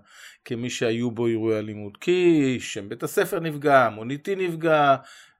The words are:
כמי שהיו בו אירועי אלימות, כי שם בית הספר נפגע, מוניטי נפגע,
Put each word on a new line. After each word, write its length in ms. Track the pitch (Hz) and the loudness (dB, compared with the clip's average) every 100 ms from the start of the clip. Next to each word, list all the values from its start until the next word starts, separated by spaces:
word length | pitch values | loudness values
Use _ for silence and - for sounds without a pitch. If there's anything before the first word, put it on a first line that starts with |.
| _ - - - | _ -20 -20 -18
כמי 260 | - 117 123 | -10 -8 -6
שהיו 400 | - 120 117 123 | -2 -2 0 -2
בו 160 | 110 117 | -2 -2
אירועי 320 | 113 110 107 | 0 0 -2
אלימות, 380 | 107 104 104 - | -4 -10 -14 -8
כי 600 | - 180 175 160 131 123 | -2 2 4 4 4 0
שם 280 | - 110 101 | -6 -10 -10
בית 140 | 120 | -8
הספר 380 | 151 - 180 196 | -6 -2 -2 -2
נפגע, 480 | 165 147 147 135 117 | -6 -4 4 6 6
מוניטי 480 | 107 113 143 196 190 | 0 -8 -8 -6 -4
נפגע, 600 | 180 165 160 156 143 131 - - - _ | -4 -2 0 4 4 2 0 -20 -20 _